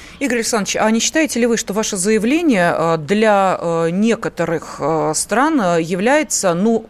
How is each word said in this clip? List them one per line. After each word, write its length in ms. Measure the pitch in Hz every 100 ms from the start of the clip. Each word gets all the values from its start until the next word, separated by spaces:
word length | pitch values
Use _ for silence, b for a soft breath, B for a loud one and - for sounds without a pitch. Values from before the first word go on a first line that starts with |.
| B B
Игорь 160 | 277 240
Александрович, 360 | 226 226 190 -
а 160 | 214
не 80 | 226
считаете 400 | - 320 311 240
ли 60 | 240
вы, 100 | 226
что 160 | -
ваше 220 | 202 214 196
заявление, 800 | 185 220 220 311 339 208 175 -
э, 200 | 160 165
для, 600 | 143 208 220 202 190 170
э, 280 | 170 165 165
некоторых, 880 | 180 220 220 175 - 170 165 - -
э, 320 | 143 160 151
стран, 480 | 151 - 208 294 311
э, 200 | 185 170
является, 720 | 165 180 214 302 294 - 190
ну, 320 | 170 220 226 220